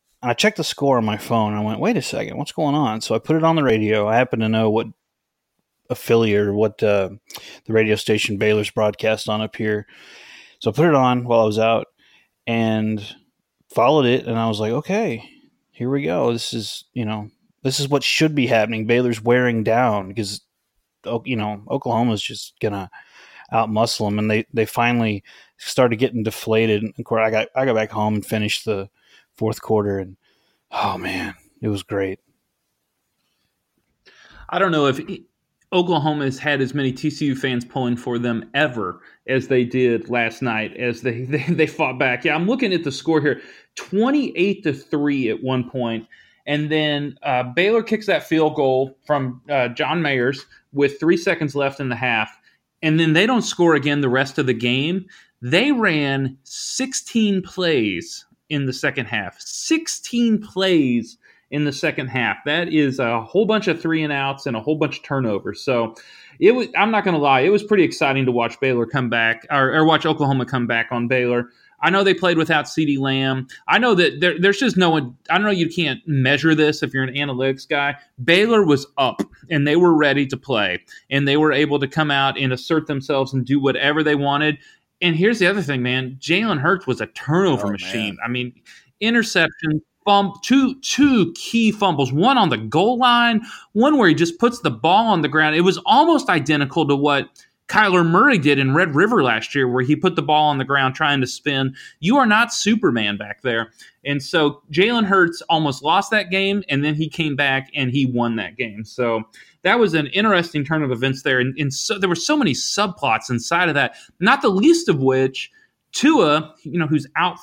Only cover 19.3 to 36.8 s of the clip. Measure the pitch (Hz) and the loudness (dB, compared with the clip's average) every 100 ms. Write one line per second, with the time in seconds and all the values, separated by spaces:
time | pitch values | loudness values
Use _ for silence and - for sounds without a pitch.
19.3 | 123 123 113 107 113 123 104 95 101 101 | 2 2 0 0 2 2 0 -4 -8 -8
20.3 | 104 _ _ _ _ _ _ 98 117 135 | -10 _ _ _ _ _ _ -8 -8 -4
21.3 | 120 107 101 104 139 127 117 123 107 - | -6 -4 -8 -8 -6 -2 0 0 -2 -6
22.3 | 104 - _ 110 101 92 - - - - | -12 -16 _ -6 -6 -10 -16 -20 -20 -20
23.3 | - - 113 110 110 117 - 104 104 107 | -20 -4 -2 0 0 0 0 -2 -2 0
24.3 | 107 - 117 107 - 120 120 113 104 - | -2 -2 -2 -2 0 0 0 0 -2 -10
25.3 | - _ _ - - 127 110 127 120 107 | -20 _ _ -6 2 2 2 -2 -2 -4
26.3 | - - 110 113 104 107 - 117 113 110 | -6 -2 0 2 0 -2 -10 -4 0 2
27.3 | 110 110 131 135 110 107 107 107 107 - | 0 -2 -2 0 0 -2 -2 -2 -2 -2
28.3 | 113 104 - - 101 98 _ _ _ _ | -2 -2 -4 -4 -6 -6 _ _ _ _
29.3 | _ 110 107 - 110 104 98 95 95 _ | _ -4 -4 -2 0 0 -4 -6 -14 _
30.3 | _ _ _ _ - - - - - - | _ _ _ _ -6 -4 -4 -8 -8 -8
31.3 | - _ _ 110 101 - 101 95 98 _ | -12 _ _ -6 -6 -6 -4 -4 -8 _
32.3 | _ _ _ _ _ _ _ _ _ _ | _ _ _ _ _ _ _ _ _ _
33.3 | _ _ _ _ _ _ _ _ _ _ | _ _ _ _ _ _ _ _ _ _
34.3 | - - 175 190 156 143 131 - - - | -20 -8 0 2 4 2 0 -6 -12 -14
35.3 | _ _ _ _ 185 175 160 151 151 135 | _ _ _ _ -2 0 0 0 -2 -4
36.3 | 135 151 143 131 143 | -2 -2 0 -2 -2